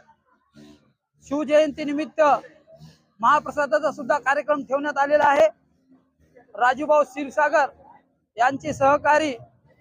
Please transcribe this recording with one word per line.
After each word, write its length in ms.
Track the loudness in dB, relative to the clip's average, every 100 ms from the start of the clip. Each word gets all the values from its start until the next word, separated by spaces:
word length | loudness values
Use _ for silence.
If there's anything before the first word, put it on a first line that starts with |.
| _ _ _ _ _ -20 -20 -20 _ _ _ _ -10
शिवजयंतीनिमित्त 920 | -8 0 2 2 -2 -8 -6 -6 0 2 2 -4 _ _ -20 -20 _ _ -4
महाप्रसादाचा 720 | 0 0 -2 -6 -2 -2 -2
सुद्धा 260 | -4 -4 -2
कार्यक्रम 440 | -2 -2 -2 -4
ठेवण्यात 360 | -4 -4 -4 -2
आलेला 260 | 0 2
आहे. 240 | 4 4 2 0 _ _ _ _ _ _ _ -20 _ -2
राजूभाऊ 480 | 0 0 0 0
क्षीरसागर 640 | 0 -4 -8 -2 0 2 0 -4 -20 -20 _ _ _ -2
यांचे 360 | -2 -2 -6
सहकारी 600 | 0 2 2 2 2 0 -6 -14 _ _ _